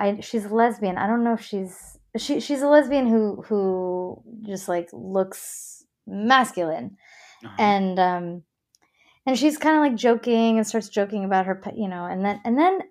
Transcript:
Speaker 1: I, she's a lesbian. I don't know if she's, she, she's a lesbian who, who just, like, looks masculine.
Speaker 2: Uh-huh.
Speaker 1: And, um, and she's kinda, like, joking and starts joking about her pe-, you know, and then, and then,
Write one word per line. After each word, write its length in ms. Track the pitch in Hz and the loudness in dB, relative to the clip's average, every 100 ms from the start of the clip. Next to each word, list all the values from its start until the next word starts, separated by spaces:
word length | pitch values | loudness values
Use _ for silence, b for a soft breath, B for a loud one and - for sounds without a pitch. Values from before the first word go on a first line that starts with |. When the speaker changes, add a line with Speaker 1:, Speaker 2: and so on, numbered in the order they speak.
Speaker 1:
I, 180 | 202 208 | -2 -2
she's 280 | - 233 208 | -4 -6 -2
a 60 | |
lesbian. 460 | 220 240 226 202 180 | 2 2 2 -4 -2
I 80 | 202 | 0
don't 160 | 233 | 0
know 120 | 233 | 0
if 80 | 220 | -2
she's, 520 | - 202 185 - - - _ 226 | -4 -8 -8 -10 -20 -20 _ -10
she, 240 | - 285 | -4 -4
she's 220 | - 285 | -2 -2
a 60 | 285 | 6
lesbian 380 | 294 262 277 247 | 6 6 2 2
who, 340 | 226 214 196 | 2 2 -2
who 800 | - 208 190 185 185 180 180 - - 220 | -4 0 0 0 -2 -4 -6 -10 -18 -18
just, 240 | 208 190 - | -12 -10 -4
like, 220 | 175 170 | -4 -4
looks 920 | - 190 190 190 - - - - - _ _ - | -12 -4 -2 -2 -6 -16 -16 -18 -20 _ _ -14
masculine. 880 | 196 220 262 240 - 165 160 - 196 b b b b | -6 2 4 2 -2 -4 -6 -10 -16 b b b b
Speaker 2:
Uh-huh. 100 | 208 202 | -12 0
Speaker 1:
And, 400 | 214 202 190 185 | 2 2 2 2
um, 440 | 180 180 175 175 - _ _ _ _ _ _ _ - | 2 0 -4 -10 -16 _ _ _ _ _ _ _ -4
and 120 | 247 | 2
she's 200 | 302 214 | 2 2
kinda, 200 | 302 311 | 2 4
like, 160 | 294 | 2
joking 600 | 220 240 233 247 226 226 220 | 2 2 2 2 2 4 2
and 100 | 214 | 2
starts 220 | 226 208 | -2 -4
joking 340 | 220 202 208 | -2 -2 -2
about 220 | 196 190 | 0 0
her 100 | 185 190 | 0 -4
pe-, 200 | 202 - | -8 -6
you 100 | 196 | -6
know, 200 | 180 175 | -6 -8
and 180 | 185 | -4
then, 160 | 202 208 233 | -2 -2 -2
and 120 | 247 | 2
then, 220 | 349 381 - | 2 2 -4